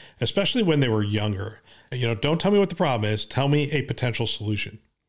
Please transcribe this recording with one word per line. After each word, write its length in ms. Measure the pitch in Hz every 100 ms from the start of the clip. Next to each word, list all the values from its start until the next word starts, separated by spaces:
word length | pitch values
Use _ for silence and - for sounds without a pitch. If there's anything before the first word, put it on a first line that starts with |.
| - -
especially 420 | 120 - 196 254
when 160 | 190 147
they 100 | 127
were 140 | 110
younger, 580 | 101 104 107 98 98 - - - _
you 160 | 127 117
know, 80 | 110
"Don't 240 | 143 160
tell 120 | 190
me 80 | 202
what 100 | 196
the 60 | -
problem 360 | 160 120 107
is, 140 | 107 -
tell 220 | - 139
me 240 | 147 143
a 100 | 147
potential 460 | - - 123 110 113
solution." 520 | - 107 104 - - _ _